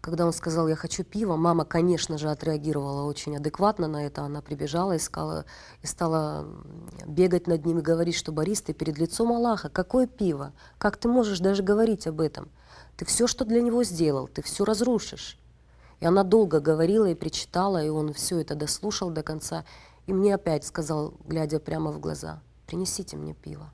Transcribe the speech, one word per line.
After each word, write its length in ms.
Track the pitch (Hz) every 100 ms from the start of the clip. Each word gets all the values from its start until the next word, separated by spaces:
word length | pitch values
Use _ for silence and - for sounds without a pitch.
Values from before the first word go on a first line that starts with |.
когда 240 | - 165 170
он 80 |
сказал: 340 | 165 - 160 160
«Я 80 | 160
хочу 300 | 165 - 180
пива», 320 | 202 214 160
мама, 260 | 170 165
конечно 540 | 147 170 175 170 - 156
же, 120 | 151
отреагировала 760 | 151 165 151 151 147 139 139 143
очень 320 | 143 - 147
адекватно 500 | 147 - 208 214 160
на 180 | 147 147
это. 180 | 147
Она 180 | 143 147
прибежала 540 | - 147 147 160 190 165
и 40 |
скала-, 460 | - - 156 80 - - - -
и 60 | -
стала, 540 | - 170 160 151 151
м, 480 | 147 - - 165 - - -
бегать 400 | 151 185 175 175
над 180 | 165 156
ним 140 | 170
и 20 |
говорить, 340 | 160 165 170 165
что: 180 | -
«Борис, 280 | 156 165 208
ты 120 | -
перед 260 | 151 160 147
лицом 320 | 165 - 233
Аллаха, 380 | 233 240 208 147
какое 380 | - 175 254 254
пиво? 440 | - 196 143 143 - - -
Как 200 | 208 -
ты 100 | 240
можешь 320 | 254 214 190
даже 240 | 190 196
говорить 420 | 190 208 226 208 -
об 140 | 156
этом? 300 | 156 - - - - - - -
Ты 80 | 170
все, 220 | - 233
что 160 | - 220
для 160 | 233
него 220 | 240 233
сделал, 440 | 240 170 160 139 127
ты 140 | -
все 240 | - - 202
разрушишь». 760 | 214 247 226 - - - - - _ _ - - -
И 40 | 165
она 180 | 190
долго 360 | 190 220 196 156
говорила 460 | 147 156 165 214 202
и 100 | 165
причитала, 680 | 156 - - 175 196 185
и 60 | 151
он 220 | 156 151
все 260 | 143 - 175
это 160 | 151 151
дослушал 540 | 151 - 208 208 185
до 140 | 160
конца. 400 | 156 156 - 165 156 - - - -
И 80 |
мне 220 | 190 202 196
опять 300 | 180 151 -
сказал, 480 | - 151 156 151 - -
глядя 340 | 160 156 151
прямо 320 | 143 160 156
в 80 | 151
глаза: 420 | 151 156 156 156 - _ -
«Принесите 480 | 165 185 - 185 151
мне 180 | 147
пиво». 380 | 156 151 147 151